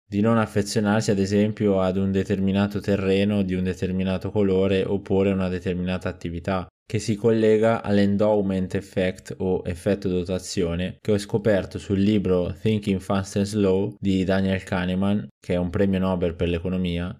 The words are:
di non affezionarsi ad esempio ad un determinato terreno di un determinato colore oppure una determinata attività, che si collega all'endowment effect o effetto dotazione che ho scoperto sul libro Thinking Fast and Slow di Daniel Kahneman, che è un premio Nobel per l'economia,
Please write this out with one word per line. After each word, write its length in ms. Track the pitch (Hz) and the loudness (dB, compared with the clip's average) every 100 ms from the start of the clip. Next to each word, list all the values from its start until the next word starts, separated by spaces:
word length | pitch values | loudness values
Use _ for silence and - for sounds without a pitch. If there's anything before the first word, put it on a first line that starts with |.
di 160 | - 101 | -6 0
non 200 | 110 113 | 2 2
affezionarsi 720 | 107 104 101 117 104 107 110 | 0 -2 -2 0 2 2 2
ad 80 | 98 | 0
esempio 600 | 95 101 107 104 107 95 | 2 2 2 0 0 2
ad 180 | 92 95 | 2 0
un 140 | 95 | 0
determinato 680 | 95 92 95 98 98 101 101 | 0 0 0 0 2 0 -2
terreno 640 | 95 98 95 95 101 104 | -2 0 2 2 2 0
di 100 | 95 | 0
un 80 | 92 | 0
determinato 680 | 92 90 92 92 95 92 98 | -2 -2 -2 -2 -2 -2 -2
colore 520 | 107 98 95 95 95 | 0 2 2 4 2
oppure 460 | 95 101 101 95 98 | 0 -2 0 2 2
una 160 | 95 92 | 2 -2
determinata 640 | 92 95 90 90 92 95 | -4 -4 -4 -2 -4 -4
attività, 560 | 87 87 85 82 95 85 _ - | -8 -8 -8 -4 -4 -4 _ -8
che 120 | 110 | -6
si 160 | 110 104 | -4 0
collega 680 | 117 113 107 110 110 113 | 2 4 4 4 4 2
all'endowment 920 | - 101 101 101 107 107 98 95 92 98 | 2 2 2 2 2 2 2 -2 -2 -4
effect 600 | - - 92 92 - - | -4 -2 -2 -2 -12 -6
o 220 | 92 92 - | -2 -2 -4
effetto 420 | 87 107 98 101 | -6 -2 -2 0
dotazione 920 | 90 87 92 - - 87 85 90 - | -2 -2 -6 -4 -2 -2 -2 -4 -6
che 100 | - | -2
ho 60 | 104 | -2
scoperto 600 | 101 110 110 98 90 92 | 0 -2 0 0 0 -8
sul 220 | - 98 | -2 0
libro 560 | 98 107 92 90 87 92 | 2 2 2 0 0 -2
Thinking 400 | 110 107 101 95 | -2 0 0 -2
Fast 340 | - 98 95 104 | 0 -2 -2 -2
and 100 | 101 | -2
Slow 500 | 107 98 95 101 - | 2 2 2 0 -4
di 240 | 98 95 | 0 0
Daniel 400 | 92 95 98 95 | 2 2 2 -2
Kahneman, 640 | - 95 90 92 98 104 - _ | -2 -4 -2 -2 0 -2 -4 _
che 180 | - 90 | -4 -2
è 20 | |
un 120 | 90 | -2
premio 300 | 85 98 95 | 0 2 2
Nobel 360 | 92 92 87 82 | 0 0 -2 -2
per 120 | 87 | -2
l'economia, 640 | 85 90 92 90 85 87 - | -2 -2 -2 -2 -4 -6 -10